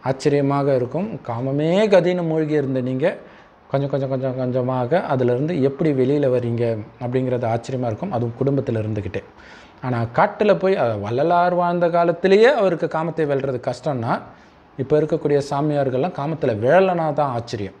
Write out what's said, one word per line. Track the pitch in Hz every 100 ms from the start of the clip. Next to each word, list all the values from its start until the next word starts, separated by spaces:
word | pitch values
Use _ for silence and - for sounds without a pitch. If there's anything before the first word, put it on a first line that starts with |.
ஆச்சரியமாக | 127 131 151 143 139 139 139
இருக்கும். | 135 120 147 208 180 -
காமமே | 117 131 139 156 180 214
கதின்னு | 196 170 180 165
மூழ்கி | 160 156
இருந்த | 151 135 131
நீங்க | 127 131 160 - - - - _ _
கொஞ்சம் | 139 139
கொஞ்சம் | 139 135
கொஞ்சம் | 135 135 127
கொஞ்சமாக | 127 127 123 127 123 170
அதிலிருந்து | - 135 123 123 151 175
எப்படி | 131 139 160
வெளியில | 135 127 147 143
வர்றீங்க | 123 117 117 117 113 107 -
அப்படிங்கிறது | 123 127 131 123 117 117
ஆச்சரியமா | - 131 127
இருக்கும். | 104 190
அதுவும் | 120 117 117
குடும்பத்துல | 131 139 123 113
இருந்துக்கிட்டே. | 107 107 95 98 - - - - - -
ஆனா | 131 123 117
காட்டுல | - 202 - 208 180
போய், | 185 190
அ, | 123 107
வள்ளலார் | 101 120 165 175 175
வாழ்ந்த | 175 175 175 170
காலத்திலேயே | 170 170 165 190 196 233
அவருக்கு | 269 196 165 160
காமத்தை | 160 165 160 151
வெல்றது | 139 135 123
கஷ்டம்னா, | 123 123 160 131 117 170 - - - - - -
இப்ப | 127 151
இருக்கக்கூடிய | 151 160 147 143 135
சாமியார்கள்லாம் | 143 151 147 135 127 170 185
காமத்துல | 143 156 139 107
விழலனா | 117 170 190 175 160
தான் | 147 143
ஆச்சரியம். | 117 117 113 98 -